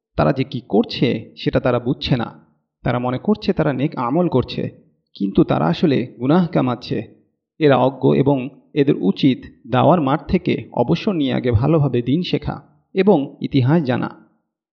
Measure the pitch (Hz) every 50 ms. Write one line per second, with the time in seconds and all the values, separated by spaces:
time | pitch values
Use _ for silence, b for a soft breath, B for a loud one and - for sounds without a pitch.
0 | _ _ - - 151 151 147 131 131 - - 127 - - - 208 - - - -
1 | 151 123 107 113 113 - - - - 143 - 135 113 131 123 120 113 120 127 -
2 | - - 147 123 110 107 - - _ _ _ _ _ _ _ _ - 135 123 123
3 | 123 123 127 127 - - 214 214 - - 185 - 160 151 135 127 135 156 - -
4 | 127 120 131 170 180 160 - 127 117 - - - - - - - _ _ _ _
5 | _ _ - - 196 196 196 - 165 - - 131 147 165 175 - - 160 131 -
6 | 120 - - - 120 135 156 185 180 160 - 156 135 127 120 - - - 143 113
7 | 104 - - _ _ _ _ _ _ _ _ - 160 147 131 123 127 131 135 -
8 | - 139 147 139 139 135 143 131 123 139 - - _ _ - 151 139 135 - -
9 | - 190 190 - - 139 123 - - - - _ - 117 120 127 123 135 165 180
10 | 147 131 139 160 - - - 180 - 147 123 - 117 - - - 123 120 165 165
11 | - 226 196 165 143 131 123 127 120 123 120 107 123 147 160 160 143 135 - 120
12 | 120 120 131 175 175 - - - - 131 - - - _ _ _ _ _ - 190
13 | 185 202 196 151 135 143 - - - - - 139 120 127 151 175 151 123 123 117
14 | - - - - - _ _ _ _ _ _ _ _ _